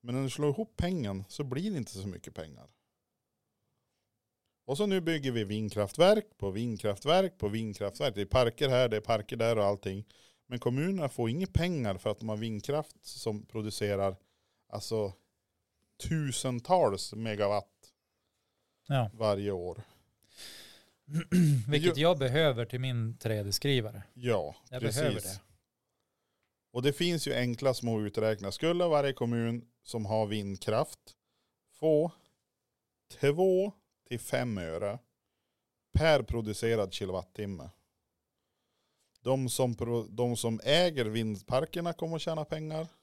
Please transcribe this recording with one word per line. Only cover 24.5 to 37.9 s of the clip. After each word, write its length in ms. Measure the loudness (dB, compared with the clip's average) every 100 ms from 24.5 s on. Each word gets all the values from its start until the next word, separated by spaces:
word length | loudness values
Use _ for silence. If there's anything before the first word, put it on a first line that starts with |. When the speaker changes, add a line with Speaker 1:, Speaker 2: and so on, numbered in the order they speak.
| -10 _
Speaker 2:
Jag 120 | -4
Speaker 1:
precis. 200 | -2 0
Speaker 2:
behöver 200 | 0 -2
det. 200 | -6 -12 _ _ _ _ _ _ _ _ _ _ _ _ _
Speaker 1:
Och 100 | 0
det 120 | 0
finns 340 | 2 0 0 0
ju 60 |
enkla 400 | 0 0 2 0
små 280 | 2 0 0
uträkningar. 500 | 0 0 0 0 -4
Skulle 340 | -2 0 2 4
varje 280 | 4 2
kommun 520 | 0 -2 0 0 -4 -8 _
som 220 | -10 -6 0
har 200 | 0 0
vindkraft 920 | -2 -4 -6 0 0 0 -6 -20 -20 _ _ _ _ _
få 400 | _ 4 4 2 -4 _ _ _ _ _ _ _ _ _ 0
två 520 | 0 4 4 4 2 -4 _ _ _
till 120 | -8
fem 380 | -2 -2 -2 -2
öre 420 | -4 -4 -4 -6 _ _ _ _ _ _ _ _ _
per 300 | 2 4 4
producerad 680 | 2 -4 -4 -2 0 2 0
kilowattimme. 760 | -4 -4 -4 -6 -8 -8 -8 -12 _ _